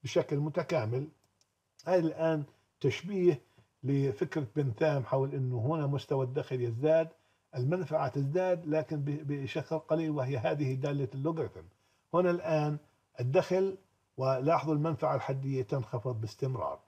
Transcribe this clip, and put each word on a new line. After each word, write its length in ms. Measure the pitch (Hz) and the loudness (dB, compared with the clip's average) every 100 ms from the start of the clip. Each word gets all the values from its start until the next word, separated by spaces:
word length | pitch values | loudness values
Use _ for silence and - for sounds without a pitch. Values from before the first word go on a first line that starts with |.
بشكل 320 | 131 175 - 143 | 0 0 0 0
متكامل. 720 | 151 147 160 165 110 123 147 - _ _ _ _ _ _ - | 0 -2 0 0 0 -2 -4 -12 _ _ _ _ _ _ 2
هذا 120 | 185 | 4
الآن 460 | 165 156 160 160 143 _ _ _ | 4 2 2 2 -2 _ _ _
تشبيه 600 | 143 120 170 202 175 151 _ _ _ _ | -2 0 -4 2 4 4 _ _ _ _
لفكرة 640 | 127 139 139 127 165 - 135 147 | 0 2 2 0 -2 -2 -4 0
بنثام 480 | 139 110 156 143 | -2 2 2 2
حول 300 | 120 135 135 | 0 0 0
أنه 240 | 143 127 123 | -2 -2 0
هنا 280 | 117 160 143 | 0 0 0
مستوى 380 | 139 - 139 | -2 -2 -2
الدخل 360 | 131 135 135 131 | 0 -4 -4 -2
يزداد، 480 | 120 113 151 160 160 - _ _ _ 135 | -2 0 4 4 2 -6 _ _ _ -4
المنفعة 520 | 127 180 165 156 147 | 0 0 0 -2 0
تزداد، 580 | 143 139 160 185 175 165 | -2 0 0 2 0 0
لكن 300 | 156 151 151 | -2 0 -4
ب-، 300 | 143 147 147 | -2 -4 -4
بشكل 520 | 143 135 165 - 160 | -4 -4 -6 -4 -4
قليل، 320 | - 160 160 | 0 0 0
وهي 260 | 147 127 135 | -2 -2 0
هذه 360 | 156 151 139 | 0 0 -2
دالة 340 | 131 143 143 135 | -2 -2 -2 -4
اللوغاريتم. 480 | 135 143 165 117 92 82 _ _ _ _ | -4 -4 -2 -4 -6 -20 _ _ _ _
هنا 160 | 165 180 | 2 2
الآن 480 | 175 - 156 147 147 _ _ _ - | 2 0 2 2 -2 _ _ _ -4
الدخل، 580 | 123 139 - 180 196 190 _ _ _ - | 2 2 4 2 0 -2 _ _ _ -2
ولاحظوا، 580 | 131 131 135 165 143 | 0 2 4 2 4
المنفعة 400 | 151 156 156 151 | 2 2 0 0
الحدية 480 | 139 - 135 135 135 | 0 -2 -4 -2 -2
تنخفض 580 | 123 143 120 120 127 113 | -2 -4 -4 -6 -4 -4
باستمرار. 580 | 110 - 135 127 - - | -6 -4 -4 -4 -6 -8